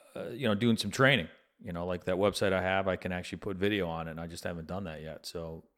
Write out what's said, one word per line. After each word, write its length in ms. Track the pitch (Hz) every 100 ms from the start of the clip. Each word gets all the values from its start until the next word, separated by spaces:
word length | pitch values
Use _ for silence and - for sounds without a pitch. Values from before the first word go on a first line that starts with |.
| -
uh, 140 | - 87
you 140 | 120 123
know, 80 |
doing 220 | 101 120 113
some 140 | 104
training. 380 | 92 131 131 82 - _ _
You 120 | -
know, 140 | 87 87
like 180 | 90
that 100 | -
website 380 | 92 101 92 104
I 100 | 95
have, 240 | 92 95 95
I 80 |
can 160 | 90 92
actually 280 | 90 87 90
put 180 | 104 92
video 320 | 101 104 85
on 180 | 82 82
it, 60 |
and 80 | 80
I 80 | 85
just 160 | 82
haven't 240 | - 85 80
done 160 | 90
that 180 | 92 78
yet. 240 | 78 76 -
So, 380 | 87 82 82 -